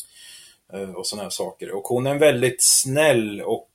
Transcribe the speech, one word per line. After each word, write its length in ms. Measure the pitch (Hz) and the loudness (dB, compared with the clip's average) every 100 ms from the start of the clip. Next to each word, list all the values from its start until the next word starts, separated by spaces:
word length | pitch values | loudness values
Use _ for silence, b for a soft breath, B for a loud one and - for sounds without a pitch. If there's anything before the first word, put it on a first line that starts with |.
| B B B B B B _ | B B B B B B _
eh, 160 | 95 98 | -12 -10
och 180 | 90 92 | -10 -10
såna 160 | 104 | -8
här 60 | 92 | -8
saker. 420 | - 92 - - | -8 -8 -10 -10
Och 120 | 98 | -8
hon 240 | - 123 135 | -4 -2 0
är 40 | |
en 80 | 143 | 4
väldigt 440 | 151 123 127 123 | 4 4 0 2
snäll 760 | - - 131 139 156 123 107 101 | 2 2 2 2 4 4 0 -4
och 260 | 98 120 - | -4 -4 -6